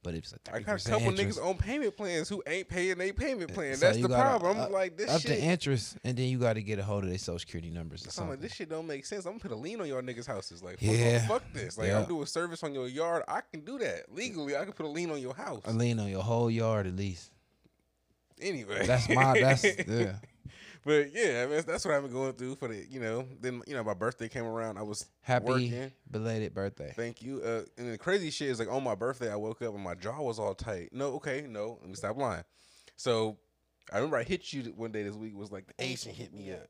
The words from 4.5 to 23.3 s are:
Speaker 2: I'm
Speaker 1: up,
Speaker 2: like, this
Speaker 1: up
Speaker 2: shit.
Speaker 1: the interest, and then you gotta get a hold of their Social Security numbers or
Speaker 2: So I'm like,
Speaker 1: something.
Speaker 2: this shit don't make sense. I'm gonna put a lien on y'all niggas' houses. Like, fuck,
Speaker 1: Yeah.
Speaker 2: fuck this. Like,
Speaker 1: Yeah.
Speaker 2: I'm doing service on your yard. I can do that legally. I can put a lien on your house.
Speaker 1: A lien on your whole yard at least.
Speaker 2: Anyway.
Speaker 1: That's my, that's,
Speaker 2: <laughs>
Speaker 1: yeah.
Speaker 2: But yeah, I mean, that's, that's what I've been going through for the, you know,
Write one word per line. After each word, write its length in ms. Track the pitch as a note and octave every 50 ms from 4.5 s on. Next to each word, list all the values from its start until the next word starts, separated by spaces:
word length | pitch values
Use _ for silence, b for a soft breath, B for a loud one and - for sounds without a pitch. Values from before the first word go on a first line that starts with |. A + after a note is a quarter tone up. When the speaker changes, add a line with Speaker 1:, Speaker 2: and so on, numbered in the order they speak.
| G3+
Speaker 2:
I'm 60 | G#3+ -
Speaker 1:
up, 40 | -
Speaker 2:
like, 260 | G3 F#3+ F#3+ F#3 E3
this 140 | D#3+ G#3 -
Speaker 1:
up 100 | C#3 E3 C#3+
Speaker 2:
shit. 80 | D3 C#3+
Speaker 1:
the 100 | - -
interest, 540 | D#3+ F3+ F3 - C#3+ C#3 B2 G2 - - - _
and 120 | B2 B2+
then 120 | A#2+ C3 B2+
you 100 | B2+ B2+
gotta 220 | A#2+ A#2+ A2+ A2
get 180 | G#2+ G2 G#2+ G2+
a 60 | G2
hold 180 | G2+ G#2 G2+ G2
of 60 | F#2
their 80 | F2+ F#2
Social 220 | - - F2 F2
Security 300 | - - - F2 E2 E2
numbers 360 | D#2+ E2+ E2 E2 - - -
or 40 | -
Speaker 2:
So 120 | - - -
I'm 60 | E2+
like, 60 | C3+
Speaker 1:
something. 140 | C3+ - -
Speaker 2:
this 60 | -
shit 120 | - F3+ D#3
don't 180 | D#3+ D#3+ E3
make 180 | E3 D3 C#3 C3+
sense. 200 | - - G#3 F#3
I'm 60 | E3+ G3+
gonna 80 | A#3
put 100 | - F#3+
a 60 | A#2
lien 240 | G#2+ B2 E3 A3 A#3
on 80 | G3 D3+
y'all 120 | C3+ C3 B2+
niggas' 240 | B2+ B2 A2+ A#2+
houses. 360 | - B2 G2 - - - E2+ F#2
Like, 160 | F2+ F#2 F#2
fuck, 100 | A#2 G#2
Speaker 1:
Yeah. 380 | A2 A#2 A#2 A#2+ A#2+ A#2+ A#2
Speaker 2:
fuck 160 | A2 C3 C3 - - -
this. 240 | - G#2 F2+ -
Like, 120 | A2 A2 G#2
Speaker 1:
Yeah. 100 | G2 G#2+
Speaker 2:
I'm 60 | G#2+
doing 200 | - F3 D#3+ C#3+
service 360 | - - E3 E3+ F3 E3 E3 -
on 100 | D#3 C#3
your 140 | C3+ B2+
yard. 380 | B2 B2+ C#3 D#3+ E3+ E3+ E3 -
I 140 | - C#3+ G3+ - _ -
can 120 | D#3 D3
do 140 | E3+ B3+ C#4
that 360 | F#3 D3 F#2 E2+ - - G2+
legally. 400 | D#3 A3+ B3+ A3 E3 D3 C#3 C#3+
I 60 | C#3 D#3+
can 100 | - -
put 120 | - D#3+
a 40 | D#3
lien 200 | D3 E3 F3 E3+
on 100 | D#3 C#3+
your 140 | C3 B2+ C3
house. 280 | C3+ A3+ - D3+ A2 -
Speaker 1:
A 80 | - A2+
lien 260 | A2+ A#2+ A#2+ A#2 A2+
on 100 | G#2 G2+
your 140 | G2 F#2+ F#2+
whole 280 | G#2+ A#2 A#2 A#2+ A#2 A2+
yard 340 | A2+ A2+ A2+ A2+ G#2+ G2+
at 80 | F#2 F2+
least. 380 | F#2 G2+ G2 F#2 F2 - - _ _ _ _ _ _ _ _ _ _ _ _ _ _ _ _ _ _ _ _ _ -
Speaker 2:
Anyway. 460 | - F#3+ F#3+ C#3+ A2 G2 G2+ G2+ G2+
Speaker 1:
That's 220 | G2+ B2 B2+ A#2 -
my, 320 | A#2 A#2+ C3+ C3+ C3 -
that's, 240 | - C3 C3+ B2 -
Speaker 2:
<laughs> 220 | G#2 F#2 - - -
Speaker 1:
yeah. 280 | G#2+ A#2 A#2 G2 F#2+ G#2 - - _ _ _ B B B B B B B B
Speaker 2:
But 280 | C#3+ D3+ D3+ C#3+ C#3+ D3
yeah, 280 | G#3 A#3+ F#3 B2+ A#2+ B2
I 40 |
mean, 40 | C3 D3
that's, 100 | D#3 E3
that's 200 | - E3 D3 -
what 100 | F3 D#3
I've 80 | C#3+ C#3
been 100 | C#3 A#2+
going 220 | B2+ C3+ C3+ B2+
through 220 | A2+ B2 B2+ C3+
for 120 | C3+ - B2
the, 160 | A2 G2+ F2+ -
you 120 | C3 C3+
know, 260 | A#2+ A2 A2+ A#2+ C3 B2+